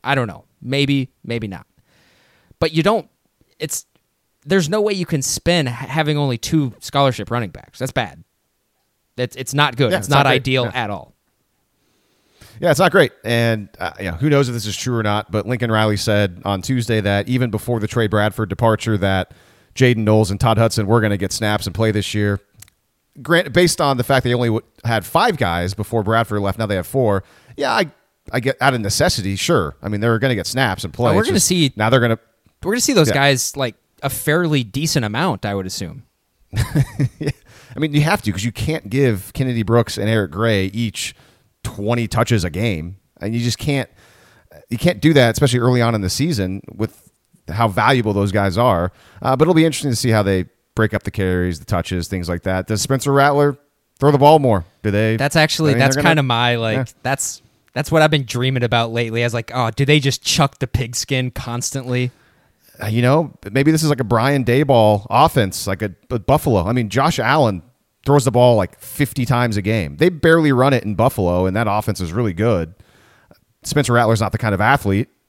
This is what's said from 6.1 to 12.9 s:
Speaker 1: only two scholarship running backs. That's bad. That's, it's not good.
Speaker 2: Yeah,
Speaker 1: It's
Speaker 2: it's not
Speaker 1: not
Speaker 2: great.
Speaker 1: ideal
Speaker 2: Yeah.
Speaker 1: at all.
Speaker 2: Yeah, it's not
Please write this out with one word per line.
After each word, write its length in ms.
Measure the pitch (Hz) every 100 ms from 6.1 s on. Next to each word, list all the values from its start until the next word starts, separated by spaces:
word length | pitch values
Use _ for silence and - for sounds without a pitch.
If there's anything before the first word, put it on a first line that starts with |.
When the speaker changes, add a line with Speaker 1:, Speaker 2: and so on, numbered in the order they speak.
| 147
Speaker 1:
only 200 | 139 120
two 360 | - 160 135 -
scholarship 500 | - 143 139 117 101
running 200 | 120 104
backs. 280 | - - -
That's 120 | 131
bad. 320 | - 104 78 - _ _ _ _ _ _ _ _ -
That's, 200 | 123 -
it's 180 | 135
not 220 | 143 147 120
good. 140 | 131
Speaker 2:
Yeah, 60 | 180
Speaker 1:
It's 100 | 101
Speaker 2:
it's 20 |
not 80 | 139
Speaker 1:
not 20 | 139
Speaker 2:
great. 40 | 131
Speaker 1:
ideal 260 | 135 131 117
Speaker 2:
Yeah. 60 |
Speaker 1:
at 160 | 123 107
all. 240 | 95 - _ _ _ _ _ _ _ _ _ _ _ _ _ - 113
Speaker 2:
Yeah, 120 | 165
it's 80 | 139
not 120 | 180